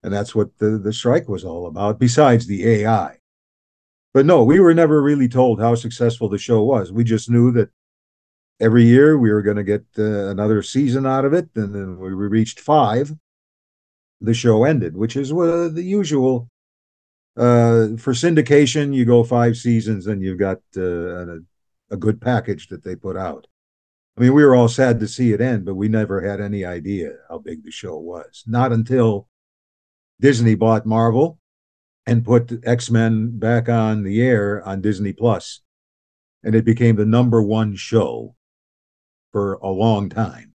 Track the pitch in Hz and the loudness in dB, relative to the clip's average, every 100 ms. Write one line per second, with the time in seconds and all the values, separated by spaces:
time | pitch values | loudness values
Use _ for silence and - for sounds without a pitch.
0 | 92 101 104 110 104 _ 107 110 98 107 | -6 -6 -4 -2 -4 _ -2 -2 -4 -4
1 | 123 123 120 95 90 85 87 82 101 107 | 0 0 -2 -10 -8 -10 -10 -6 -4 0
2 | 123 120 143 117 95 98 107 110 104 110 | 0 4 4 4 0 -4 0 0 2 -2
3 | 76 - _ _ _ _ _ _ _ _ | -2 -12 _ _ _ _ _ _ _ _
4 | _ 135 143 170 117 170 180 165 165 151 | _ 2 6 6 6 6 6 6 4 4
5 | 143 147 127 127 127 104 113 117 117 - | 2 0 0 2 2 2 0 -2 -4 -2
6 | 120 117 110 101 - 117 107 127 90 101 | -2 -2 -6 -6 -2 0 2 0 -2 -4
7 | 117 110 - 120 123 120 101 _ _ _ | -2 -2 0 2 2 2 -2 _ _ _
8 | _ _ _ _ _ _ 110 120 117 123 | _ _ _ _ _ _ 2 4 6 6
9 | 147 151 117 104 101 104 98 104 _ - | 6 4 2 0 -2 -4 -4 -4 _ -6
10 | 107 104 98 101 104 107 - 131 143 131 | -4 -2 -6 -4 0 0 -2 -2 0 0
11 | 135 135 139 165 170 113 101 101 95 90 | -2 -2 0 -2 -4 -8 -8 -8 -12 -12
12 | 95 95 101 110 110 - - 151 117 113 | -10 -6 -2 0 -2 -6 0 2 2 0
13 | 147 156 _ _ _ _ _ _ _ _ | -4 -10 _ _ _ _ _ _ _ _
14 | _ _ 104 117 123 110 131 151 87 85 | _ _ -4 0 2 2 2 0 -4 -6
15 | 113 135 135 160 170 170 170 160 180 202 | -6 -6 -6 -2 0 -2 -4 -6 -4 -4
16 | 175 147 131 127 120 _ _ _ _ _ | -2 0 0 -2 -8 _ _ _ _ _
17 | _ _ _ - 120 120 117 117 110 117 | _ _ _ 0 4 4 4 2 0 -4
18 | 135 120 170 160 127 143 139 151 143 135 | -4 -2 2 2 4 4 4 0 -2 0
19 | 120 120 117 120 117 117 123 117 107 104 | 4 4 4 2 0 0 0 -2 -2 -6
20 | 95 101 95 90 98 92 _ 95 92 87 | -6 -6 -6 -4 -4 -4 _ -8 -6 -6
21 | 87 87 87 82 87 _ _ _ _ 104 | -8 -10 -14 -16 -20 _ _ _ _ -4
22 | 107 104 123 120 - 92 - 87 92 90 | -4 -2 -2 -2 -4 -10 -12 -18 -14 -12
23 | 95 90 92 69 _ _ _ _ _ _ | -10 -10 -10 -12 _ _ _ _ _ _
24 | _ - 123 143 147 127 117 120 131 113 | _ 2 4 6 6 6 4 2 0 0
25 | 107 - 123 101 123 113 92 95 107 110 | -4 -2 -2 0 -2 -4 -6 -6 -2 -2
26 | 101 98 92 101 101 101 90 87 87 101 | -2 -4 -6 -8 -8 -8 -8 -10 -8 -8
27 | 78 64 _ 82 80 80 73 - 95 78 | -8 -14 _ -16 -14 -16 -18 -18 -14 -14
28 | 82 87 - - - 120 127 117 113 131 | -14 -16 -18 -20 -6 -2 0 0 0 0
29 | 113 101 - _ _ _ _ _ _ _ | 0 -2 -10 _ _ _ _ _ _ _
30 | _ _ 135 123 117 104 113 110 104 113 | _ _ 2 4 2 2 2 0 0 0
31 | 117 113 165 160 _ _ _ _ _ _ | 2 2 -2 -4 _ _ _ _ _ _
32 | - 117 117 120 120 117 117 120 120 117 | -2 -2 2 0 0 -8 -4 -4 0 0
33 | 113 110 117 117 110 120 117 117 110 107 | 2 0 -4 -4 -2 0 0 0 0 -2
34 | 98 104 127 117 101 104 98 98 101 95 | -2 -2 0 0 0 -6 -8 -4 -4 -4
35 | 101 90 117 95 - - _ _ _ _ | -6 -2 -2 -2 -6 -20 _ _ _ _
36 | _ _ _ _ 110 110 113 117 120 107 | _ _ _ _ -2 0 2 2 2 2
37 | 107 117 123 117 104 110 110 98 - 113 | 2 2 2 2 0 -2 -4 -6 -2 -2
38 | 80 57 57 _ _ _ _ _ _ _ | -2 -6 -14 _ _ _ _ _ _ _
39 | _ _ _ 107 101 98 98 95 113 104 | _ _ _ -6 -4 -6 -6 0 0 0
40 | 101 113 101 64 - | -2 -6 -8 -8 -20